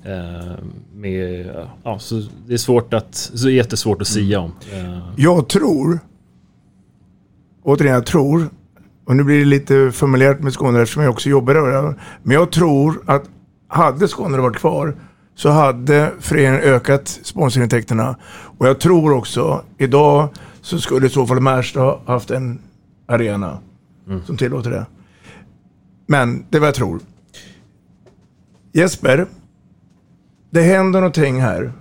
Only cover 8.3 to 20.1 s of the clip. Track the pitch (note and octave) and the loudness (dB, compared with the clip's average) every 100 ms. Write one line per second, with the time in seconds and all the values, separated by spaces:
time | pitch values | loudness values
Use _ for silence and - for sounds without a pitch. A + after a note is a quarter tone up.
8.3 | D#3+ D#3+ - _ _ _ _ - C3 C#3+ | 0 -2 -8 _ _ _ _ 0 2 4
9.3 | D3 C#3+ C#3+ C#3 C3+ C3+ B2 C#3+ C3 C3+ | 4 4 2 4 4 4 2 0 4 4
10.3 | C#3 C#3+ B2+ C#3 A#2+ A2+ - D3 A2+ C#3+ | 2 -2 -2 0 2 2 2 0 0 2
11.3 | C#3 B2 D3+ C#3 C3+ D3 - - - - | 2 4 2 2 0 -2 -6 -14 -10 0
12.3 | C#3 E3+ E3 E3+ C#3 D3 D#3+ - C#3+ - | 2 2 2 2 4 2 -2 -2 -2 -2
13.3 | - _ _ _ - D#3+ C3+ G3 - G3 | -20 _ _ _ 2 2 2 -2 -2 -4
14.3 | C3+ B2+ A#2 D#3 D#3 D3+ C#3 - _ _ | 0 -2 0 -4 -2 -6 -8 -16 _ _
15.3 | - C#3+ D3+ C#3+ B2 B2+ D3 D3+ - - | -6 0 4 2 0 2 2 2 -4 -4
16.3 | D3+ C3+ C3 D3 B2+ B2+ C#3 - - - | 2 2 2 2 2 2 -2 -2 -14 -12
17.3 | - C3+ B2 A#2+ A#2+ A2 A2+ B2+ B2+ - | -2 -2 0 0 -2 -2 -4 -4 -6 -16
18.3 | - - - B2 C3+ E3+ F3+ D#3 C#3 G2+ | -20 -20 -2 0 2 2 4 4 0 -2
19.3 | - - - - _ C3+ C#3 D3 | -4 -2 -4 -8 _ 0 4 4